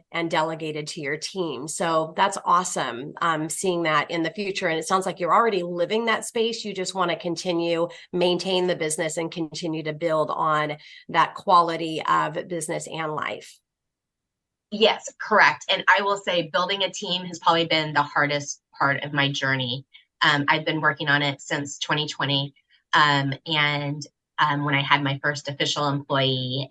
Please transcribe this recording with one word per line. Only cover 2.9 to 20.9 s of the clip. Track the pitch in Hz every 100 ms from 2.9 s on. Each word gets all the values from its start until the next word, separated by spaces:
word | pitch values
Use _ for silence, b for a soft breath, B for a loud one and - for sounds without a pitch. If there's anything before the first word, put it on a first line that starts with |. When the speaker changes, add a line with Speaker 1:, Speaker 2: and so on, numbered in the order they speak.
| 117 147 -
Speaker 1:
um, | 170 156 160
seeing | - 190 175
that | 165 151 143
in | 170
the | 160
future. | 214 196 190 180
And | 160
it | 160
sounds | 190 185
like | 160
you're | 170
already | 190 233 196
living | 175 175 170 214
that | 226 220 -
space. | 233 226 226
You | 214
just | 190 180
wanna | 190 175 160
continue, | 175 165 185 170 170 165 170 B B
maintain | 180 180 175 190 185 180
the | 170
business, | 156 151 160 165
and | 165
continue | 175 160 151 170 156
to | 156
build | 151 170 156 151
on | - 160 151 151 147 B B -
that | 170 156
quality | - - 180 165 165 165 156 -
of | 165 156 156 -
business | 170 156 156 -
and | 156 156
life. | 151 - - - - _ _ _ _ _ _ _ _ _ _ _
Speaker 2:
Yes, | 208 220 - - -
correct. | - 202 147 - -
And | 185 180
I | 196
will | 202 202
say | 196 175 160
building | 180 180 196
a | 185
team | - 190 180
has | 180 170
probably | 180 165 165
been | 160 156
the | 147
hardest | 143 156 143 147 143 - _ -
part | 139 135
of | 147
my | 147 139
journey. | 139 135 131 123 131 - b b -
Um, | 160 147 143
I've | 156
been | 156 156
working | 151